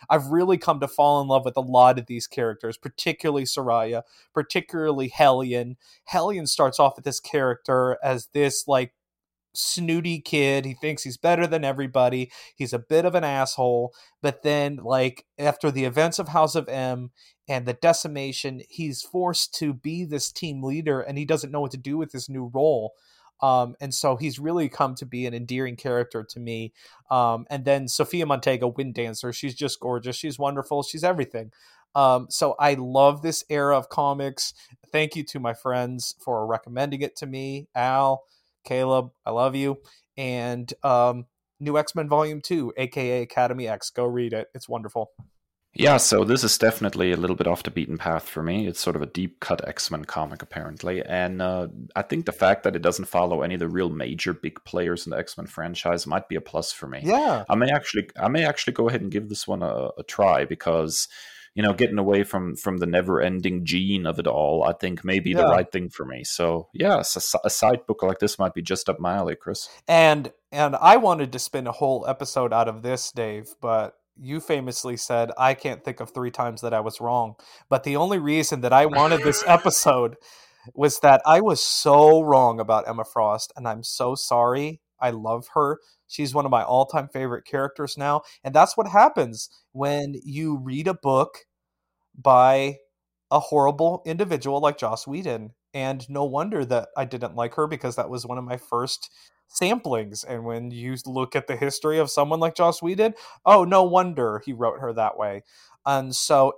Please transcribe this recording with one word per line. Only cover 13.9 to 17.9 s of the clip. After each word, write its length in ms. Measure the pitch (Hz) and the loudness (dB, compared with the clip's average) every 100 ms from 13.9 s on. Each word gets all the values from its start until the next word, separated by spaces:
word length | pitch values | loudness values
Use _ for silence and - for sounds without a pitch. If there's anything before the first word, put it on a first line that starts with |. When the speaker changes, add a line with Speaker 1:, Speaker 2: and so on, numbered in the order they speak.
| - _ _ | -10 _ _
Speaker 1:
But 220 | 147 135 | -4 -2
then, 320 | 151 147 143 139 | 0 0 -2 -4
like, 480 | 113 131 127 127 _ - | -2 0 0 -4 _ -2
after 360 | 147 143 151 | -2 0 -2
the 120 | 135 | 0
events 360 | 131 131 165 170 | -2 0 0 -2
of 80 | 160 | -2
House 260 | 165 156 | 2 2
of 140 | 165 127 | 0 -4
M 420 | 131 127 123 123 _ _ _ - | -6 -4 -6 -10 _ _ _ -8
and 180 | 131 123 | -6 -4
the 60 | |
decimation, 880 | 120 139 | 2 2